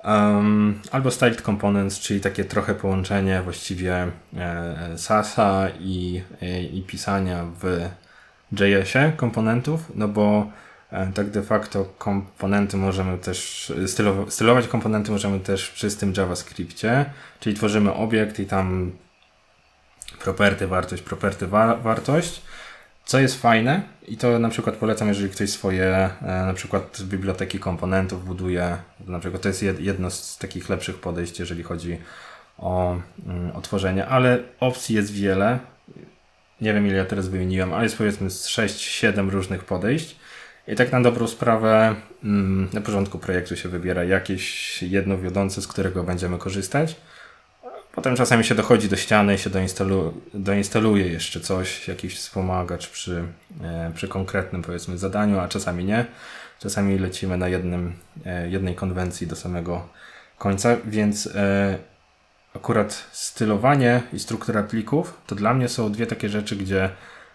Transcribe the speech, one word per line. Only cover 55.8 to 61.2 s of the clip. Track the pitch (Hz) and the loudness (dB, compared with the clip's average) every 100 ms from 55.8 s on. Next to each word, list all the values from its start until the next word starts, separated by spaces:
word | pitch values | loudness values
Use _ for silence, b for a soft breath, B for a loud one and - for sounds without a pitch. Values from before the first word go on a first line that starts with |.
nie. | 95 110 117 B B B B - | 0 0 -2 B B B B -12
Czasami | 104 104 98 95 | -6 0 2 2
lecimy | 92 - 95 90 | 0 -2 -2 0
na | 90 | 0
jednym, | 90 90 90 87 90 - - 92 | 0 -2 -2 -4 -8 -16 -14 -8
e, | 87 87 | -6 -4
jednej | 95 92 | -2 -2
konwencji | 90 95 90 90 - 85 | -2 -2 -2 -4 -4 -8
do | 80 | -6
samego | 90 90 85 85 - B B B B - | -6 -4 -4 -4 -8 B B B B -4
końca, | 104 98 120 117 | 0 2 4 2
więc, | 110 107 104 104 | 0 0 2 0